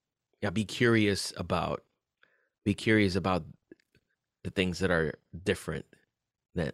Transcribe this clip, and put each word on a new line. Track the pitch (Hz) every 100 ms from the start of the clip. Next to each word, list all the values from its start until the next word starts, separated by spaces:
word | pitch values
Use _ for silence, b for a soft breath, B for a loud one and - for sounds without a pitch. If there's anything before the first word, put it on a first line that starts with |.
| _ _ _ _
Yeah, | 101
be | 90
curious | 104 - 120 113 104 98 - -
about, | 87 90 78 - - _ _ _ _ _ _ _
be | 107
curious | 98 117 110 101 92
about | 90 90 - - _ - _ _ _ _ _ _
the | -
things | 98 92 85
that | 95
are | 85 78 - _ 85
different | 92 - - 78 - _ _ _ _ _ _
than, | 90 76